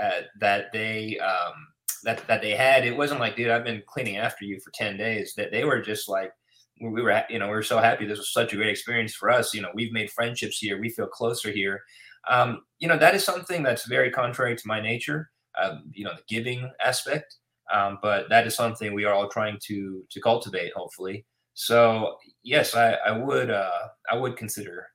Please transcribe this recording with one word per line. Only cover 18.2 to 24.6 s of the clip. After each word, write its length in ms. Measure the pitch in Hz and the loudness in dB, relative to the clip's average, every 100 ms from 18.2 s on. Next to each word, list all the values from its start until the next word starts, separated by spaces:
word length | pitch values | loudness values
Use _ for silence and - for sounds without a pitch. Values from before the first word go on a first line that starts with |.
| 95 | 4
that 180 | 113 113 | 4 4
is 80 | |
something 400 | - 117 110 107 | 2 -2 -2 -4
we 100 | 101 | -2
are 100 | 104 | 2
all 140 | 101 101 | 2 2
trying 300 | - 107 101 | -2 -4 -4
to, 400 | - 101 98 95 - | -8 -6 -6 -10 -12
to 120 | 98 | -2
cultivate, 520 | 117 104 98 92 87 95 | 2 2 2 -6 -6 -6
hopefully. 480 | - - 95 104 - _ _ | -10 -8 -8 -8 -12 _ _
So 640 | - - 117 117 110 107 - _ _ | -8 2 6 8 6 0 -6 _ _
yes, 320 | 120 147 - 117 | 0 2 2 4
I, 160 | 117 | 4
I 200 | - 107 | 4 0
would, 380 | 110 139 135 120 | 0 0 0 2
uh, 380 | 101 95 87 - - - | 0 0 -4 -6 -10 -4
I 60 | 117 | -2
would 200 | 123 120 | -2 -4
consider 500 | 107 - | -8 -8